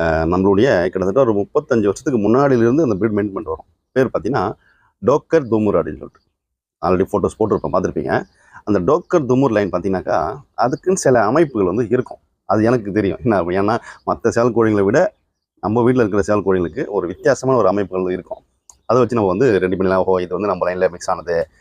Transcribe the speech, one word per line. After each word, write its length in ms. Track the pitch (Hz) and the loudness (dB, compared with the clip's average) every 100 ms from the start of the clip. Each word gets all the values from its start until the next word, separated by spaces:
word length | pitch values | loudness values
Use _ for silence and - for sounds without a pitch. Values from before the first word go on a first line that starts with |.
அஹ், 240 | 82 80 80 | -2 0 0
நம்மளுடைய 540 | 90 95 98 135 95 | 2 2 4 2 2
கிட்டத்தட்ட 380 | 85 95 92 110 | 0 -2 -2 0
ஒரு 120 | 123 | 0
முப்பத்தஞ்சு 520 | 101 101 151 147 117 | 0 -2 -4 -2 0
வருஷத்துக்கு 340 | 101 - 156 123 | 0 -2 -2 0
முன்னாடியிலிருந்து 640 | 101 120 143 127 113 139 | 2 2 2 2 2 2
அந்த 120 | 147 | 0
பிரீட் 180 | 92 110 | 0 -2
மெயின்டைன் 200 | 104 104 | -2 -4
பண்ணிட்டு 200 | 98 107 | -6 -8
வரோம். 140 | 80 _ _ _ | -10 _ _ _
பேர் 140 | 131 123 | -2 -2
பாத்தீங்கன்னா, 460 | - 90 117 95 - _ _ _ _ 98 | -2 -4 -2 -4 -6 _ _ _ _ 0
டோக்கர் 420 | 147 - 165 123 | 0 2 0 2
துமுர் 260 | 110 104 | 0 2
அப்படின்னு 240 | 92 78 78 | 0 -2 -8
சொல்லிட்டு. 220 | - - _ _ _ _ _ _ | -14 -20 _ _ _ _ _ _
already 240 | 82 92 95 | 0 0 0
ஃபோட்டோஸ் 280 | 101 90 - | -2 -2 -2
போட்டிருப்பேன், 340 | 107 101 76 | -2 -2 -2
பார்த்திருப்பீங்க. 500 | 92 87 85 62 107 - _ _ - | -2 -2 -4 -4 -4 -4 _ _ -12
அந்த 160 | - 101 | -2 0
டோக்கர் 460 | 87 165 - 180 123 | 2 0 0 -2 0
துமுர் 240 | 127 135 | 0 2
லைன் 200 | 104 98 | 0 -2
பாத்தீங்கன்னாக்கா, 680 | 90 90 92 90 87 76 131 - | -2 -2 -4 -2 -2 -2 -8 -12
அதுக்குன்னு 440 | - 120 147 - 190 | -4 -2 -2 -2 0
சில 260 | 147 117 | 2 2
அமைப்புகள் 420 | 104 143 160 110 92 | 2 2 0 0 0
வந்து 220 | 101 110 | -2 0
இருக்கும். 300 | 123 123 - _ _ | -2 -4 -14 _ _
அது 200 | - 104 | -2 2
எனக்கு 280 | 110 127 101 | 2 0 0
தெரியும். 260 | 98 98 - | -2 -2 -2
என்ன, 200 | - 98 | 0 0
ஏன்னா, 360 | 85 95 101 117 - - - | 0 -2 0 -2 -6 -10 -6
மத்த 220 | 92 117 | -2 -2
சேவல் 260 | 113 120 | 0 0
கோழிகளை 280 | 110 110 104 | 2 2 2
விட 300 | 98 139 185 - _ _ _ _ | 2 2 0 -4 _ _ _ _
நம்ம 220 | 95 113 | -2 2
வீட்ல 220 | 120 127 | 2 2
இருக்கிற 180 | 107 101 | 2 0
சேவல் 200 | 95 104 | 0 0
கோழிகளுக்கு 440 | 95 92 82 101 165 | 0 0 -2 -6 -4
ஒரு 200 | 101 87 | -4 -4
வித்தியாசமான 520 | - 147 127 131 131 | -2 -2 0 0 2
ஒரு 100 | 95 | 2
அமைப்புகள் 440 | 101 95 92 92 | 0 -2 -4 -4
இருக்கும். 300 | 90 - - _ _ _ _ - | -6 -8 -16 _ _ _ _ -2
அதை 140 | 120 | 0
வச்சு 140 | 117 | 2
நம்ம 160 | 120 98 | 2 0
வந்து 280 | 92 131 95 | 2 2 2
ரெடி 180 | 92 92 | 0 0
பண்ணலாம். 280 | 95 95 | 0 0
"ஓ, 140 | 92 92 | 0 -2
இது 220 | 90 90 | -2 -4
வந்து 80 | 101 | -4
நம்ம 220 | 90 90 | -2 -4
லைன்ல 200 | 90 90 | 0 -2
மிக்ஸ் 200 | 87 - | -2 -6
ஆனது" 360 | 87 82 85 82 _ | -6 -4 -4 -4 _